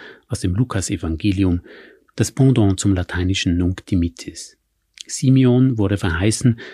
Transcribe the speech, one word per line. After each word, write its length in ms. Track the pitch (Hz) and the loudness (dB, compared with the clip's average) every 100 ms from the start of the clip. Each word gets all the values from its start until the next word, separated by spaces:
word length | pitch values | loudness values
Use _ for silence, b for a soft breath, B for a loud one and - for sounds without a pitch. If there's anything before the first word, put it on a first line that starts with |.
| B B _ | B B _
aus 140 | 104 | -6
dem 120 | 92 | -4
Lukasevangelium, 1080 | 92 127 98 - - 80 80 104 95 92 87 B B B B B - | -2 -4 -4 -6 -6 -6 -4 -2 0 0 0 B B B B B -4
das 140 | 113 | -2
Pendant 460 | - 135 123 101 95 | 2 4 4 2 2
zum 140 | 104 | 0
lateinischen 640 | 92 87 92 90 95 92 87 | -2 -2 -4 -2 -2 -2 0
Nunc 280 | 90 92 - | -2 -4 -2
Dimittis. 720 | 92 87 - - - - _ _ _ _ - - | -2 -2 -4 -16 -16 -18 _ _ _ _ -20 -14
Simeon 680 | - 135 131 127 123 131 113 | -2 2 4 6 4 2 2
wurde 200 | 98 98 | 0 0
verheißen, 600 | 92 85 104 107 127 113 B | -2 0 0 2 0 0 B